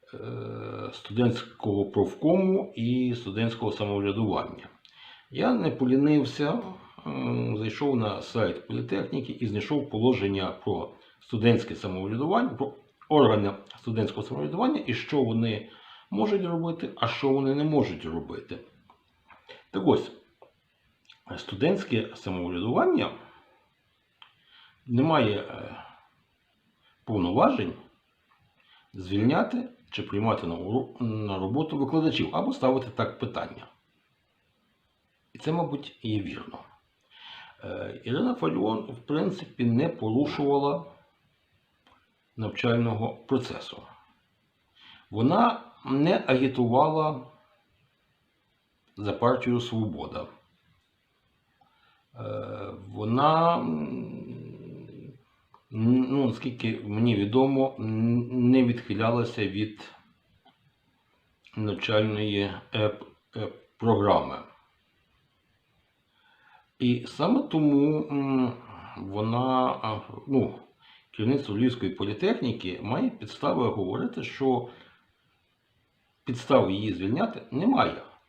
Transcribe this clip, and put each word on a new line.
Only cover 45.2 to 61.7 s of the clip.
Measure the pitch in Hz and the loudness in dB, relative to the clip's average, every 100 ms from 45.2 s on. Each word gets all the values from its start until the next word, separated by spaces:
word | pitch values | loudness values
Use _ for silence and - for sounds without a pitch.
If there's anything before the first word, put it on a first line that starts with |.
| 123 190 240 - - - | 4 6 4 2 -10 -16
не | 131 135 156 - - | -2 2 4 4 4
агітувала | 131 131 120 120 123 156 156 156 139 - - _ _ _ _ _ _ _ _ _ _ _ _ _ _ _ - | 4 4 2 4 6 4 4 0 -2 -12 -20 _ _ _ _ _ _ _ _ _ _ _ _ _ _ _ -6
за | 101 | -4
партію | - 120 127 127 120 | 2 2 2 2 0
"Свобода". | 120 113 107 - - - - - _ _ _ _ _ _ _ _ _ _ _ _ _ _ _ _ _ | 0 -4 -4 -4 -8 -8 -12 -16 _ _ _ _ _ _ _ _ _ _ _ _ _ _ _ _ _
Е, | 123 110 104 104 104 101 - 98 | -12 -8 -8 -8 -10 -10 -12 -12
вона, | 104 107 120 147 160 170 170 | -6 0 4 6 6 4 2
м, | - 78 76 127 117 - - - 80 - - - - - - - _ _ _ _ _ | -2 -4 -4 -6 -8 -10 -12 -14 -14 -16 -18 -18 -18 -18 -20 -20 _ _ _ _ _
н-, | 110 113 127 127 | 0 4 4 2
ну, | 139 127 | 2 0
наскільки | - 131 123 113 110 104 | 0 -6 -4 -4 -4 -4
мені | 104 120 104 | 2 4 4
відомо, | 101 123 135 135 131 - | 4 4 4 4 2 0
н-, | 110 110 113 120 120 | -4 0 2 2 0
не | 127 123 131 | 2 6 6
відхилялася | 120 120 - 101 113 120 113 - 98 | 6 2 -4 0 2 2 -2 -2 -2
від | 98 107 - - - _ _ _ _ _ _ _ _ _ _ _ _ _ _ - - | -2 -4 -6 -20 -20 _ _ _ _ _ _ _ _ _ _ _ _ _ _ -16 -6
навчальної, | 107 | -4